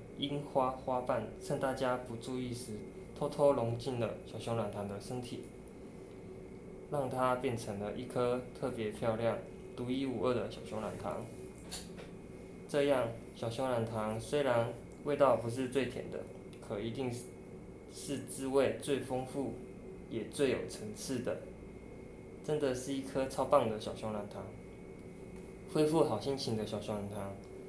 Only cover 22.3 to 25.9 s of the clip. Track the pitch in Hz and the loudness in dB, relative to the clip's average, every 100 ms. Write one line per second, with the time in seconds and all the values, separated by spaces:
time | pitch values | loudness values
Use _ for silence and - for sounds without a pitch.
22.3 | - - 151 139 123 - 135 135 143 131 | -8 0 2 4 2 0 -2 0 0 2
23.3 | - 131 143 117 107 104 95 110 107 101 | 2 6 8 8 2 -2 -4 -2 -2 -4
24.3 | 104 95 - - - - - - - - | -6 -8 -10 -12 -12 -12 -12 -12 -12 -12
25.3 | - - - - 160 151 | -12 -12 -12 0 6 6